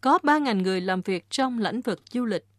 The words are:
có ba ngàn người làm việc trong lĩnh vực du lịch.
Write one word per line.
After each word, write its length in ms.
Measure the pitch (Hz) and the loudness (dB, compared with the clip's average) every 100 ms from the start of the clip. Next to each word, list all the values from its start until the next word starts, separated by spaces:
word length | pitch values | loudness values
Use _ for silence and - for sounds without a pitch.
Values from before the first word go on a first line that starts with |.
có 180 | 262 330 | 4 2
ba 140 | 294 302 | 4 2
ngàn 260 | 285 208 | 2 0
người 180 | 185 190 | 0 0
làm 200 | 185 185 | 0 -2
việc 280 | 185 185 - | -2 -6 -4
trong 300 | - 262 240 | -2 -2 0
lĩnh 220 | 202 233 | -2 -2
vực 200 | 254 190 _ | -4 -6 _
du 140 | 240 240 | -4 -2
lịch. 200 | 185 - | -4 -6